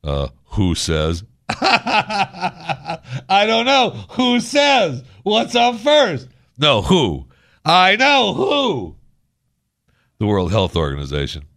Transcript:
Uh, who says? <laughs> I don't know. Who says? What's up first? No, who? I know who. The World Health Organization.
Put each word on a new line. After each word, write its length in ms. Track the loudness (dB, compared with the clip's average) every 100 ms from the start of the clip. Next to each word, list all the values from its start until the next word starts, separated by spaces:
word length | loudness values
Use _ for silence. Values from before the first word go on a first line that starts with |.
Uh, 240 | -4 -4 -4 -10 _
who 260 | -2 0 0
says? 480 | -2 -2 0 -4 -10 _
<laughs> 140 | -10
I 1500 | -4 0 0 0 -2 -2 -4 -4 -4 -8 -8 -10 -10 -8 -12 -10 -12 0 2 2
don't 180 | 0 2
know. 240 | 2 0 -4 -10
Who 280 | -2 0 0
says? 640 | 0 0 2 2 0 -4 -12 -10
What's 320 | -2 -2 0 0
up 220 | 0 0
first? 500 | 2 4 2 -2 -10 _ _ -2
No, 280 | 2 2
who? 420 | 2 2 2 -4 -10 _ _ _ 2
I 300 | 4 4 4
know 400 | 2 2 2 0
who. 600 | 0 0 0 -4 -8 -16 _ _ _ _ _ _ _ _ _ _ _ _
The 80 | 0
World 240 | 0 0
Health 240 | 0 0 0
Organization. 680 | -2 -4 -6 -6 -6 -8 -16